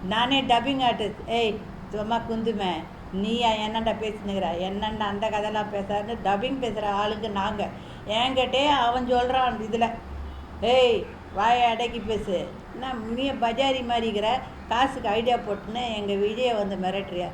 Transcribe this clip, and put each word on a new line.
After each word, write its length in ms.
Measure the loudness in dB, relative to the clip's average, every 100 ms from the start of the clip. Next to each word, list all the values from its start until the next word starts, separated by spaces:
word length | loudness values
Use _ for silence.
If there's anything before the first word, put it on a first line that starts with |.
| -2
நானே 360 | 0 2 2
டப்பிங் 380 | 4 2 2 0
ஆர்டிஸ்ட், 480 | 0 0 -4 -6 -4
"ஏய், 260 | 0 0 -2 -8 -14 -10
சும்மா 280 | -6 -2 -2 -2
குந்துமே, 420 | -2 -2 0 0 -2 -6 -14 -8
நீயா 380 | -4 0 2 2
என்னண்டா 440 | 2 0 0 0 -2
பேசினுக்கிற, 440 | -4 -6 -4 -2 -2 -2
என்னண்டா 380 | -2 -2 -4 -2
அந்த 300 | -2 0 -2
கதையெல்லாம் 440 | -2 -2 -2 -2
பேசாதுன்னு" 440 | -4 -2 -2 -2 -2
டப்பிங் 360 | 0 2 0 -2
பேசுற 220 | -2 -2 0 0
ஆளுங்க 280 | 0 -2 -2
நாங்க. 380 | -2 -2 -2 -4 -6 -14 -14 -4
என்கிட்டயே 600 | 0 2 2 2 4 4
அவன் 460 | 6 4 2 4
சொல்றான் 480 | 4 4 4 2 0
இதுல, 300 | -2 0 0 0 -10 -10 -10 -10 -12 -2
"ஏய், 440 | 4 6 8 4 0 -10 -8
வாயை 360 | 0 4 6 4
அடக்கி 280 | 4 -2 -2
பேசு, 500 | -2 -2 0 -2 -4 -10 -14
என்ன 200 | -10 -6
நீ 380 | -6 -4 -2 -2
பஜாரி 560 | 0 0 2 2 2 0
மாதிரி 200 | 0 0
இருக்கிற, 340 | 0 0 0 -4 -14 -2
காசுக்கு 400 | 2 2 0 0
ஐடியா 280 | 2 2 2
போட்டுன்னு 580 | 0 -6 -6 -6 -4
எங்க 180 | -4 -2
விஜயை 440 | 0 0 2 2 2
வந்து 200 | 0 -2
மிரட்டுறியா?" 520 | -2 -2 -4 -6 -6